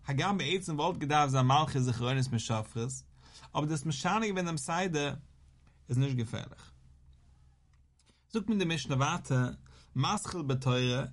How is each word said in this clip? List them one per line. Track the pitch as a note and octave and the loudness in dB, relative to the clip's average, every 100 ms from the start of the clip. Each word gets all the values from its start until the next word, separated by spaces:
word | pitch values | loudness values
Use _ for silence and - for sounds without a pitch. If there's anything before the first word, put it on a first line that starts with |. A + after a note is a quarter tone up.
| - | -2
האט | C3+ | 0
גאר | F3+ | 2
ביי | G3+ C#3 F#3+ | 0 0 -2
עצם | F#3+ D3 | -2 0
וואלט | E3 F3 | 0 0
געדארפט | C#3+ D3+ C#3+ | 2 4 4
זיין | C3 B2+ | 4 6
מלכות | C#3+ D3 C#3 | 6 4 2
זכורין | B2+ A#2 A#2+ C3+ C3 | 0 0 0 0 0
משופרות, | A#2 - A2 G#2+ A#2 A#2+ C3 - - - - - | -2 -2 -4 -2 -6 -6 -8 -16 -20 -20 -20 -6
אבער | D#3+ | -4
דאס | D3+ D#3+ D#3+ | -2 -2 -2
משנה | C#3 F3+ G#3 A3 | -2 0 0 0
ווען | F#3 | -2
דעם | F3+ D#3+ | -2 -4
סידא | - E3+ F#3+ D3+ C#3+ C3 - - - - - - - | -2 -2 0 0 -2 -6 -14 -20 -20 -20 -20 -20 -4
איז | B2 | 0
נישט | C#3 B2+ | 0 -2
געפערלעך. | A2 - - - - - - - - - - - - _ _ - _ _ _ _ _ | -4 -6 -10 -16 -20 -20 -20 -20 -20 -20 -20 -20 -20 _ _ -20 _ _ _ _ _
זאגט | A3 G3 | -4 0
מיר | G#3 | 0
די | |
משנה | E3+ D#3+ - C3 | 2 0 0 0
ווייטער, | C#3+ F3 - C3 B2 - - - - B2+ | 2 0 0 0 0 -4 -16 -20 -8 -2
משל | E3 G3+ - F3+ | 0 0 -4 -6
בתורה | C#3+ C3 C3 B2+ B2 B2 - | -2 0 2 2 2 0 -4